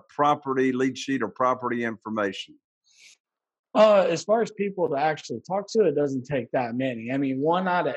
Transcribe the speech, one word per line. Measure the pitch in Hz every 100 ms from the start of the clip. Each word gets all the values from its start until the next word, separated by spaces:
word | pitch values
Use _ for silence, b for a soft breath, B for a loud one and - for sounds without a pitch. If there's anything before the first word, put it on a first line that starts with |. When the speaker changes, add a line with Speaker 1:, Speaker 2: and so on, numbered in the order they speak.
| -
Speaker 1:
property | - 147 147 139 131 131
lead | 127 135 127
sheet | - 135
or | 107
property | - 127 123 120 117
information? | 117 107 110 110 101 95 - 151 _ _ b b b b _ _ _ _ _
Speaker 2:
Uh, | 254 220 208 175
as | 165
far | - 226
as | 220
people | - 202 190 165
to | 139
actually | 151 151 - 120 -
talk | 190 196
to, | 226 190
it | 143
doesn't | 147 135 127
take | 143 117
that | 139 123 120
many. | 131 117 117
I | 135
mean, | 139 131
one | 151 175 185
out | 180
of | 160